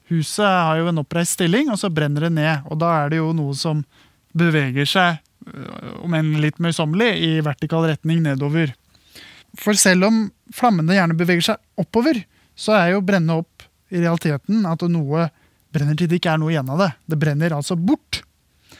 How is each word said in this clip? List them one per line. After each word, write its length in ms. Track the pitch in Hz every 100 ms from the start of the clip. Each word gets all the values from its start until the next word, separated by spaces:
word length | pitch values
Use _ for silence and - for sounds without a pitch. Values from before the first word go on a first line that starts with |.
| -
Huset 320 | 165 147 -
har 320 | 208 185 160 160
jo 120 | 170
en 80 | 165
oppreist 380 | 139 170 170 -
stilling, 340 | 170 214 302
og 80 | 202
så 80 | 202
brenner 400 | 156 147 147 165
det 60 | 160
ned, 320 | 156 151 143
og 100 | 156
da 140 | 170 160
er 80 | 143
det 80 | 160
jo 100 | 160
noe 240 | 165 139 139
som 240 | 165 151 143 _ _ _ _ 165
beveger 500 | 170 156 135 131 143
seg, 320 | 190 175 160 _ _ -
eh, 420 | - - 50 - -
om 80 | 175
enn 220 | 160 156 151
litt 160 | 151 -
møysommelig, 500 | 170 160 151 175 240 170
i 160 | 165 160
vertikal 480 | 151 135 156 165 160
retning 320 | 147 156 165
nedover. 540 | 156 135 143 165 151 - _ _ _ - - - _ -
For 160 | 208
selv 320 | 202 196 180 202
om 100 | 226 202 - -
flammene 420 | - 247 180 156
gjerne 220 | 196 170 165
beveger 320 | 175 175 165
seg 80 | 214 _ -
oppover, 400 | 175 226 277 247 - _ _
så 220 | - - 214
er 160 | 175
jo 80 | 202
brenne 400 | 190 190 160 165
opp 240 | 170 - - _ _
i 140 | 180
realiteten 640 | 170 165 160 143 - 220 185
at 160 | 165 175
noe 440 | 170 139 160 165 - _ _ _
brenner 220 | 156 147 156
til 100 | 175
det 100 | 170
ikke 120 | 175
er 40 | 156
noe 140 | 156
igjen 180 | 160 127
av 80 | 151
det. 120 | 190 - -
Det 120 | 156
brenner 360 | 156 143 165
altså 220 | 147 - 175
bort. 440 | 185 311 _ - - _ _ _ _